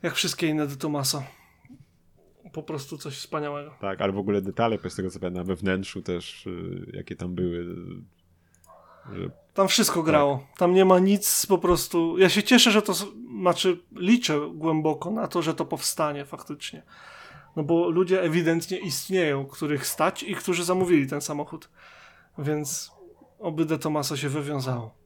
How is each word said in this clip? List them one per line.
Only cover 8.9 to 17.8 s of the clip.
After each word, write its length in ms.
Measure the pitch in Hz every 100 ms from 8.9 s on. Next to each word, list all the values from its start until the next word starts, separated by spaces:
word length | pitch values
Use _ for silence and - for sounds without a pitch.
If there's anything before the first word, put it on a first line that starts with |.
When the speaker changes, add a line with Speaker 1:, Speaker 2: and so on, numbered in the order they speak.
| - - 101
Speaker 2:
że 140 | 90 - _
Speaker 1:
Tam 140 | - 190
wszystko 280 | - 214 175
Speaker 2:
Tak. 60 | 160
Speaker 1:
grało. 420 | 151 143 135 - -
Tam 160 | 175
nie 120 | 185 185
ma 140 | 185
nic 460 | 185 196 196 - -
po 120 | 185
prostu. 600 | 185 175 - 170 165 175
Ja 120 | 185
się 140 | 208
cieszę, 280 | 202 247 240
że 100 | 214
to 100 | 214
s-, 140 | 175 202 - 240 160
znaczy 380 | 180 170 190 175 _ -
liczę 440 | 185 240 247 147 151
głęboko 580 | 170 160 156 156 151 170
na 160 | 220 170
to, 140 | 175
że 120 | 160
to 120 | 147 151
powstanie 600 | 151 - - 156 143 143
faktycznie. 580 | 156 - 143 - - - - - - - - - -
No 80 |
bo 260 | 151 170